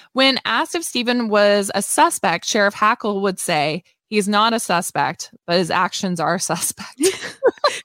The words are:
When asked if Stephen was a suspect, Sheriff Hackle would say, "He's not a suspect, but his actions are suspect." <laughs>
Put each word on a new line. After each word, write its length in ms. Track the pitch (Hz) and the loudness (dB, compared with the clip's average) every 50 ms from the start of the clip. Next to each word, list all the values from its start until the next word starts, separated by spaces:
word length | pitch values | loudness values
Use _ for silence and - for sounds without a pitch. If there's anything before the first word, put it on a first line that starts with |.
| - _ - | -20 _ 0
When 260 | 247 269 269 262 - - | 2 2 2 2 0 -2
asked 320 | 208 220 247 311 - - | -2 -2 -2 -2 -2 -4
if 80 | 349 339 | -6 -6
Stephen 420 | - - 247 240 233 247 247 240 220 | -4 -4 -2 -2 0 0 0 0 2
was 440 | 202 208 208 208 202 208 196 202 - | 2 4 4 6 4 4 2 0 -2
a 80 | - 208 | -4 -4
suspect, 600 | - - - 294 339 330 - - 190 165 170 - | 0 2 4 4 4 2 0 0 0 -2 -2 -2
Sheriff 260 | - - 226 202 202 202 | -2 0 2 2 2 2
Hackle 480 | - - 214 233 - - 220 202 196 196 | 2 2 2 2 2 -2 -4 -2 0 0
would 180 | 202 185 - | -2 -2 -2
say, 420 | - - 175 151 143 151 151 180 - _ _ _ _ | -2 -2 0 0 0 0 -2 -4 -8 _ _ _ _
"He's 220 | _ 214 214 196 196 | _ -2 0 0 2
not 240 | 208 208 214 226 226 | 2 2 4 2 2
a 80 | 226 | 0
suspect, 760 | - - 185 170 175 - - 151 139 135 160 - - - - - _ | 0 0 0 0 -2 -2 -2 -2 -2 -2 -2 -6 -12 -16 -18 -14 _
but 140 | - 170 180 | 0 0 0
his 140 | 185 160 - | 2 2 0
actions 480 | 175 185 180 - - - 190 180 165 | 0 0 0 -2 -4 -4 -4 -2 -2
are 180 | 156 151 170 175 | -2 -2 -2 -2
suspect." 640 | - - 165 170 - - - - 208 - - - | -2 -4 -4 -4 -4 -6 -8 -8 -14 -16 -4 -2
<laughs> 380 | 277 381 381 - - - - - - 494 - - - 571 - - - | 0 0 0 -2 -6 -14 -8 -2 0 0 0 2 0 -2 -2 0 0